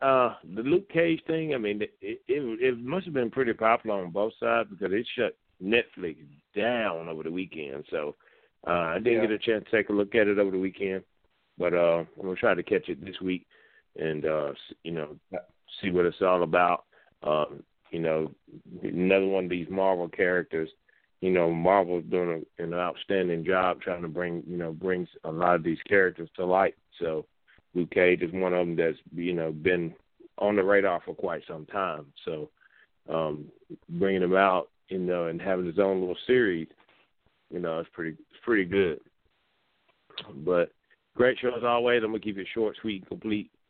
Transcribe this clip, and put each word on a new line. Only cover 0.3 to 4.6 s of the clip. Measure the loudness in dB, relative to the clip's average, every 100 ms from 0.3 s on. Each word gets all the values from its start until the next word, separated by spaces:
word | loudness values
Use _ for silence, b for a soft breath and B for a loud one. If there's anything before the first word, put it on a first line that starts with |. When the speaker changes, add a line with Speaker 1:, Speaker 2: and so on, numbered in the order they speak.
| 0 -10 -6
Speaker 1:
the |
Luke | 0 0 0
Cage | 0 2 0 -2
thing, | -2 -2 -2
I |
mean, | -2 -2
it, | -6 _
it, | -10 -8 -4
it | -2 -2 0 0 0
must | -4 -6 -4
have | -2
been | -2
pretty | 0 -2
popular | 2 2 2 0 -4
on | -2
both | -2 -2 -2
sides | 0 0